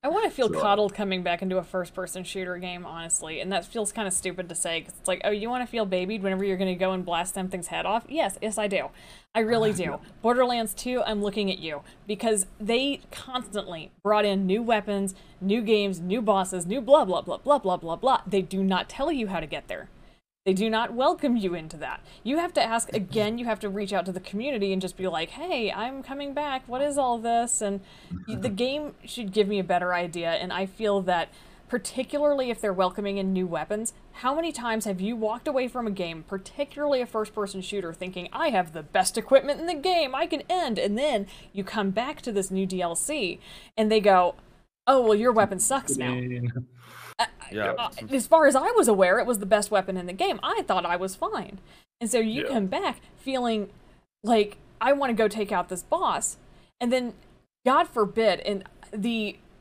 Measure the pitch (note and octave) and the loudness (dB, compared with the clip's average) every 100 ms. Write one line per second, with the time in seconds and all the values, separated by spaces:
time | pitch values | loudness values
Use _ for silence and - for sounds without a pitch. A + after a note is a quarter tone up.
0 | C4+ F4+ G#4+ - A#3 D#3 G3+ G3+ G#3 F#3+ | 0 0 0 0 0 2 2 4 2 0
1 | G3+ F#3 F3+ F3 F#3+ F#3 E3 F#3 F3 - | -2 -2 -2 -2 0 -2 -2 -6 -6 -8
2 | F3+ F#3 E3+ G3 F3+ F3+ F3+ F3+ F3 E3 | -8 -8 -8 -8 -6 -8 -8 -10 -10 -12
3 | E3 - D#3+ D#3+ F3+ F#3+ F3 A#3 G#3 - | -4 -4 -4 -8 -2 -4 -4 -6 -4 -4
4 | G3+ F#3 F#3 F3 F3 E3+ F3 E3 - - | -4 -4 -4 -6 -8 -4 -4 -4 -6 -10
5 | - F3+ - G#3 A3 B3 B3 A#3 G3+ F#3 | -4 -2 0 -2 -2 -4 -4 -4 -2 0
6 | F#3 A3 F#3+ F#3+ G3+ F#3 F#3+ F3+ F#3 F#3 | -2 -2 -2 0 0 0 0 0 0 -2
7 | F3+ E3+ F3+ - F#3 F#3 E3+ E3+ E3+ A3 | -2 -2 -2 -4 -6 -6 -6 -4 -2 -2
8 | - D4 A#3 F#3+ G#3+ G#3+ G#3 F#3+ C#3 - | -2 -2 -2 -2 -6 -2 -2 -2 -4 -10
9 | - - _ A3+ A3 A#3 A3 F#3 E3 - | -20 -20 _ -2 2 4 2 2 -4 -6
10 | - - A3 B3 B3 A#3+ A3+ - B3 B3+ | -12 -4 0 4 4 2 -2 -4 -4 -2
11 | - G#3+ G3+ G3 G3+ - D#3+ D3 - - | -2 -2 -2 -2 -2 -2 -6 -8 -12 -20
12 | - G#3 A#3 G#3+ F#3+ - G#3+ A#3 C#4 C#4 | -8 -2 0 0 0 -6 -2 0 0 -4
13 | - - - B3+ - G#3 E3+ E3 D#3 _ | -8 -18 -10 -10 -6 -8 -8 -10 -12 _
14 | G3+ G#3+ G#3 G3 F#3+ G3+ A#3 A3 G3+ G3+ | 2 4 4 2 2 0 2 0 0 -2
15 | G3 F#3+ - - F#3+ A3 G#3+ G#3+ G3+ F#3 | -2 -6 -20 -6 0 0 4 2 2 -2
16 | F3+ G#3+ G#3+ G3 F#3+ F#3 E3+ A#3+ A3+ C#4+ | -2 -2 2 2 2 -4 -4 -4 6 6
17 | A3 F3+ - - A#3+ C#4+ F#3+ F3+ E3 E3 | 8 0 -2 -8 2 4 4 -2 -2 0
18 | - B3+ - G3 F#3 F#3+ F#3+ F#3 - - | 2 2 2 -2 0 0 2 2 -2 -4
19 | C#4+ D4 A3 F#3 D#3 D#3 - F2 - - | -2 0 -2 -4 -6 -8 -8 -12 -12 -20
20 | - _ _ _ - F#3+ A3 A3 A#3+ A#3+ | -20 _ _ _ 0 2 2 2 0 2
21 | C4+ F4+ C#4+ A#3+ F#3+ E3+ D#3+ D#3+ C#3 - | 2 4 2 2 0 -4 -8 -10 -10 -10
22 | - - G#3 D4 F4 F4 A3+ A3+ A#3 A3 | -14 -12 -2 -2 0 2 2 0 -2 -4
23 | F#3 A3 G#3 A#3 A#3+ G#3 G#3 G3 G3 G3 | -2 0 0 -2 -4 -4 -4 -4 -2 -2
24 | F3 F3+ - G3 C4 B3+ G3 F#3+ F#3 - | -2 -6 -6 -6 -4 -2 0 0 -2 -4
25 | F#3 E3 E3 - E4+ D#4 G#3+ - A#3 C4+ | -4 -2 -4 -6 -4 -2 -2 -4 -6 -8
26 | - C#4 C#4+ C#4 D4 C4 C4 B3 D4 C#4+ | -10 -8 -6 -4 -4 -4 -6 -2 0 2
27 | C4 A#3+ A3+ A#3 A#3 - G#3 G3+ F#3+ - | 0 0 2 2 2 0 -2 -4 -8 -20
28 | - F3 F#3 G#3+ F#3+ G3 B3 C#4+ D4 - | -14 -12 -8 -6 -4 -2 -2 -2 -6 -12
29 | - - G#3 G3+ G3 G#3 F3+ F3+ F3+ F3+ | -14 -8 -4 2 2 2 2 0 2 0
30 | F3 E3 E3+ E3 F3+ - F#3+ - G#3+ G3+ | -2 -4 -2 -2 -2 -4 -6 -2 0 0
31 | F#3 F3 E3 - - - - A#3+ - - | 2 0 0 -8 -20 -20 -6 -6 -4 -6
32 | C4 D4 D4 C#4 B3+ A3+ G#3+ F#3 F#3 F3+ | -4 0 2 2 0 -2 -2 2 0 0
33 | G3+ G3 F#3+ F#3+ F#3 E3 D#3 G#3+ A3+ - | -4 -2 0 0 0 -2 -4 -4 -6 -10
34 | - - B3 C#4+ E4 - A#3 A3+ A3 F#3+ | -20 -6 -2 0 -2 -4 -2 -2 -2 -2
35 | F#3+ A#3 A3 A#3 D#4 C4+ C4 B3+ A#3 G3 | -2 -2 -2 -2 -2 0 -2 -4 -4 -4
36 | E3+ D#3+ D#3+ G3 F#3+ - C#4+ - D4 C4+ | -4 -6 -8 -10 -10 -8 -6 -2 0 0
37 | A#3+ A3+ G#3 - G3 G3 F#3+ G3+ F3+ E3 | 0 -4 -4 -4 -4 -6 -6 -6 -6 -8
38 | F#3 F#3 F3+ B3 D#4+ A3 F3 D#3+ D3+ G3 | -8 -8 -8 -2 0 2 0 -6 -2 0
39 | F#3 - A3 C4+ C4+ C#4+ E4 E4 D4 F4 | 2 0 6 4 6 -4 -2 -2 2 2
40 | C#4+ C4 E4 D#4 - F4+ D#4 G#3 G3+ G#3 | 0 -2 -2 -4 -2 -2 0 0 0 0
41 | D4 A#3 G3+ - - G3 G3 A3 G3 G3 | 0 0 -2 -12 -14 -8 -6 -2 -2 0
42 | B3+ D4+ - G3+ F#3+ F#3+ F#3+ F#3+ F3 E3+ | -4 -6 -4 -2 -2 -2 -2 -2 -2 -2
43 | - D4+ F#3+ - - - - - A3 A3 | -2 -2 -2 -6 -12 -20 -14 0 4 6
44 | G#3 F#3 F3+ - - - _ _ - C4+ | 8 8 6 0 -16 -20 _ _ 4 6
45 | A#3 G#3 A#3+ A3+ G3+ F#3+ - C4+ - C3+ | 6 6 6 6 4 2 0 0 -2 -4
46 | B2+ B2+ B2 B2 A#2+ A#2+ - - - - | -2 -2 -4 -2 -2 -4 -8 -14 -20 -20
47 | - - A#3 - - - G#3 - A#3 - | -18 -4 -4 -4 -10 -4 -2 -2 -4 -8
48 | A#3 C4+ A3 D#4+ D#4 C4 E4 A#4+ B3+ G3+ | -2 -2 4 8 8 6 4 4 6 6
49 | F#3 G3+ A3 A#3 G3+ G#3 G#3 G#3 F#3+ F#3 | 6 6 4 0 4 2 4 0 2 -4
50 | F3 F#3+ F#4 A#3+ B3 G#4+ E4 F#3 F3 F3 | -6 -2 -2 0 -2 -4 0 0 0 -2
51 | F#3+ - F4+ G#4 G3 F#3 - - _ _ | -2 -4 -4 -4 -8 -14 -20 -20 _ _
52 | A3+ A#3+ A3 A#3 - B3+ F#3+ C#4 F#4 B3 | 0 2 2 0 -2 0 0 0 -2 -4
53 | - - - C4 A#3+ A3 G3 - - - | -14 -14 -6 -2 0 -2 -4 -12 -20 -20
54 | _ _ G#3 A3+ G#3 - - - A#3+ C#4 | _ _ 2 4 4 -2 -20 -4 2 2
55 | C#4 A3 A3 G#3 G3+ F#3+ F3 F3+ - E4 | 2 2 2 2 -2 -2 -2 -6 -2 0
56 | E4 E3+ - - - - - _ A#3+ B3+ | 0 0 -2 -6 -16 -20 -20 _ 0 0
57 | B3 - - - _ _ - C#4 E4+ - | 0 -8 -20 -20 _ _ 4 4 4 2
58 | G#3 F#3+ A3 F3 - G3+ - - - A3 | 0 4 4 4 0 -4 -6 -20 -12 -4
59 | G#3 A#3 G#3 - - - | -2 0 -2 -6 -20 -20